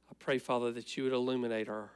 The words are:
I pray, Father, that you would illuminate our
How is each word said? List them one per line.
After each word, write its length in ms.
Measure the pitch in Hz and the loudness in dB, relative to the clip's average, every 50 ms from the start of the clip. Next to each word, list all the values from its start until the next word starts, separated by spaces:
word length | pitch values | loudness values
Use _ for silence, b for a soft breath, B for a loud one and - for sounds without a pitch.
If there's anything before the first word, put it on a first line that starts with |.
| b _ | b _
I 40 | - - | -20 -8
pray, 200 | - - 139 127 | -2 0 0 0
Father, 340 | - - 127 120 120 120 117 | 2 2 2 2 2 0 -2
that 240 | 120 113 - - | -4 -6 -6 -4
you 80 | - 135 | -2 0
would 80 | 131 131 | 2 2
illuminate 560 | 123 123 127 127 127 120 117 113 110 110 110 | 2 2 2 2 0 0 0 0 0 -2 -2
our 240 | 107 107 107 104 - | -4 -6 -6 -10 -14